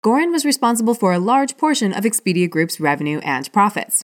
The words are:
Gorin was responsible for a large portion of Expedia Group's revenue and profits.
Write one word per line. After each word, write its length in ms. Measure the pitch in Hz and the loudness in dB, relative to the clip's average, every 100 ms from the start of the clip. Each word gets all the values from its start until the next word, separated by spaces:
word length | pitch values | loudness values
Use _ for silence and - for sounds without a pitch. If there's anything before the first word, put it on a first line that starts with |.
| 214 | 2
Gorin 260 | 254 339 | 2 2
was 140 | 330 294 | 0 0
responsible 480 | 277 233 233 226 | 0 0 0 0
for 180 | 233 190 | 2 2
a 80 | 175 | 2
large 380 | 196 262 269 - | 2 2 0 -2
portion 340 | 311 285 202 | -2 0 -2
of 120 | 185 | -2
Expedia 440 | 220 - 190 175 175 | -2 -2 -2 0 0
Group's 320 | 160 170 - | 0 -2 -2
revenue 380 | 151 143 147 151 | -2 -2 -2 -4
and 280 | 151 131 139 | -4 -4 -2
profits. 520 | 208 208 - - - - | 2 2 0 -4 -6 -6